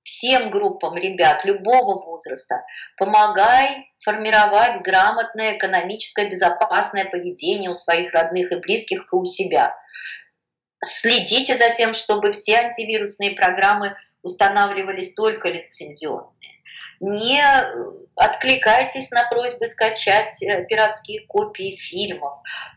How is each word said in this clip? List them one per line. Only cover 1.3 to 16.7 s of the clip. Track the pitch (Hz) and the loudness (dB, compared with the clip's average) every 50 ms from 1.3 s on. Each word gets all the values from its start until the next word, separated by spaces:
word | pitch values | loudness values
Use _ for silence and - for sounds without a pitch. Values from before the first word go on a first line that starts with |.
| 185 - 190 | 4 4 2
любого | 196 202 190 185 220 254 254 - - 185 - - | 0 0 0 2 4 4 6 6 4 0 -4 -6
возраста. | - 165 - - - 131 - - - 127 - - - - - - - _ | -12 -14 -14 -12 -12 -12 -12 -8 -6 -6 -6 -6 -10 -18 -20 -20 -10 _
Помогай | - 196 202 214 214 208 208 - 190 202 233 247 262 269 277 277 - - _ _ _ | -4 0 4 6 6 6 4 4 4 4 6 6 6 4 2 0 -6 -12 _ _ _
формировать | - 208 208 220 214 214 220 214 208 208 202 214 240 240 226 196 | -6 -4 -4 -2 0 4 4 6 6 6 6 4 4 4 2 -2
грамотное, | - 190 185 185 196 214 240 233 220 - - 214 220 214 202 | -2 2 4 4 4 4 2 0 -2 -4 -4 -4 -4 -2 -2
экономическое, | - 202 185 185 175 175 190 214 - - - - 208 202 190 | -2 -2 0 0 0 -2 -2 -6 -8 -10 -6 -4 -2 -2 -2
безопасное | 185 180 185 170 - - 170 175 185 202 208 - 202 196 190 | 0 0 2 2 2 0 0 0 0 0 -2 -2 -2 -4 -4
поведение | 190 180 180 175 180 180 - 156 180 214 202 190 180 | -4 -6 -8 -8 -8 -8 -6 -4 -2 -2 -2 -4 -6
у | 175 | -8
своих | - - - 170 170 180 175 - | -4 -2 -2 0 0 -2 0 0
родных | 165 165 165 180 185 180 - 170 | 0 0 0 0 -2 -2 -2 -4
и | - | -6
близких | - - 214 226 - - 185 185 - _ | -4 -4 -4 -4 -4 -6 -6 -8 -4 _
и | 185 | -2
у | 185 185 | -2 -2
себя. | 180 - - 190 175 165 143 - - - - - _ - - - - - - - _ _ _ _ _ _ _ _ _ _ _ | -2 -2 -4 -2 0 2 2 2 0 -2 -6 -16 _ -20 -18 -16 -16 -16 -18 -20 _ _ _ _ _ _ _ _ _ _ _
Следите | - - - - - 226 226 220 180 196 220 254 269 269 254 | -8 -6 -4 -2 0 0 0 0 0 0 0 0 0 0 2
за | 233 233 233 | 2 2 2
тем, | 233 240 226 220 220 | 2 2 0 0 -2
чтобы | - - - 208 202 208 208 | -2 -2 -2 0 2 0 0
все | 202 - - 208 214 | -2 -2 0 2 2
антивирусные | 233 240 233 - 233 220 214 220 214 202 202 - - 202 202 | 2 2 0 -4 -8 -6 -4 -4 -4 -4 -6 -6 -4 -4 -4
программы | 202 - 185 180 180 190 196 202 208 208 202 196 - - - _ _ _ | 0 2 2 2 4 4 2 2 2 2 -2 -4 -8 -10 -18 _ _ _
устанавливались | - 175 - - 202 196 202 202 202 196 196 196 190 190 190 185 185 - - | -12 -6 -2 2 2 2 4 2 2 0 0 -4 -6 -6 -6 -8 -8 -8 -4
только | 208 220 220 214 - - 175 | -2 0 0 0 -2 -4 -4
лицензионные. | 170 165 - _ - - 156 147 147 - 156 147 117 - - _ _ _ - - _ _ _ - | -6 -6 -10 _ -16 -16 -14 -14 -12 -10 -8 -6 -8 -8 -10 _ _ _ -20 -20 _ _ _ -20